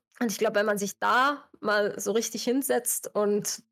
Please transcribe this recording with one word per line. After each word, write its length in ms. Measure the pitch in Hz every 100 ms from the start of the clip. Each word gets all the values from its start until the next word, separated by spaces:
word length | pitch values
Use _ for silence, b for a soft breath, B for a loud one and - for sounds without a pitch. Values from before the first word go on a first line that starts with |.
| _ -
Und 120 | 233
ich 60 | 196
glaub, 180 | 220 208
wenn 100 | 214
man 120 | 208
sich 200 | 196 -
da 440 | 202 233 269 285 - -
mal 400 | 214 208 208 -
so 120 | 202
richtig 300 | 220 226 214
hinsetzt 640 | - 262 269 247 240 - -
und 480 | 208 208 208 165 - _